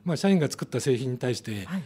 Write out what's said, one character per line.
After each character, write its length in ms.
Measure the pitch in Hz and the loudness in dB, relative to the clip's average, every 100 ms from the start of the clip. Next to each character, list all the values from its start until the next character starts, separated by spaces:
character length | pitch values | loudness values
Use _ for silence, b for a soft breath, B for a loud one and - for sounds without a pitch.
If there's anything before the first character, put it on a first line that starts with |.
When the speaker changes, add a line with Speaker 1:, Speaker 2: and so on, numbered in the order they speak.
Speaker 1:
ま 100 | 170 | -4
あ、 20 | 156 | 0
社 120 | 196 | 4
員 100 | 190 | 4
が 100 | 139 | 2
作 160 | - | -2
っ 40 | - | -4
た 100 | 127 | -2
製 180 | 143 120 | 2 2
品 140 | 131 | 0
に 60 | 123 | -2
対 160 | 127 | -2
し 60 | 113 | -2
て、 240 | - 104 | -4 -6
Speaker 2:
は 140 | 90 | -4
い。 40 | 185 | -6